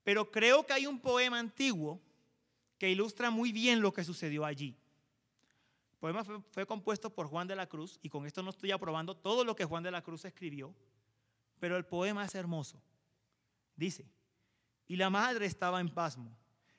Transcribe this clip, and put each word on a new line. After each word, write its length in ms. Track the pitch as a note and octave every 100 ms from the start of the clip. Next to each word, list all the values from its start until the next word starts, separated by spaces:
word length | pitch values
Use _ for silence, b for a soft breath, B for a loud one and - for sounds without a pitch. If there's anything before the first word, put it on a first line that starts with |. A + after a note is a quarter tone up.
Pero 260 | - G3+ G#3+
creo 340 | A3 A3+ C#4
que 100 | D#4
hay 120 | C4+ C#4
un 140 | C4
poema 400 | C4 B3 B3 A#3+
antiguo 600 | A#3 - C4+ F#3+ D3+ F3 _ _ _ _ _ _ _ -
que 140 | F#3+
ilustra 400 | F#3 A3 G#3 A#3+
muy 200 | A3+ A#3+
bien 300 | A3 A#3+ A#3
lo 100 | G3+
que 120 | F#3
sucedió 420 | D#3 D3 D#3+ D3 D3+
allí. 320 | C#3+ C#3+ A2+ _ _ _ _ _ _ _ _ _ _ _
El 60 | _
poema 260 | D#3+ F3
fue, 160 | G3+ G#3 -
fue 160 | - G3
compuesto 420 | A3 F#3 G3+ A3
por 180 | F#3 D3+
Juan 200 | D#3+ F3+
de 80 | G3
la 120 | F3+
Cruz, 320 | D#3 D#3 -
y 60 | D3
con 180 | D3 D3
esto 160 | F#3
no 80 | F#3
estoy 180 | F#3 G3
aprobando 460 | F#3+ F3 D#3+ E3 F#3
todo 260 | F#3+ A#3+
lo 120 | A#3+ G#3+
que 100 | E3+
Juan 160 | E3
de 80 | F3
la 140 | F3
Cruz 220 | E3 E3 F#3
escribió, 500 | - F3 C#3+ C3+ F#3+ _ _ _ _ _ _ _ -
pero 160 | F3 F3+
el 120 | F3+
poema 360 | F3 F#3+ G3+
es 120 | G3 G3
hermoso. 440 | F3 E3 C3+ - _ _ _ _ _ _ _ _ _ -
Dice, 320 | F3+ - - _ _ _ _ _ _ _ -
"Y 80 | F3+
la 120 | F#3+
madre 380 | G3 B3 A#3 G3+
estaba 320 | - F3+ F3+
en 80 | F3
pasmo 480 | C#3 E3 B2+ A#2 A2+ _ _ _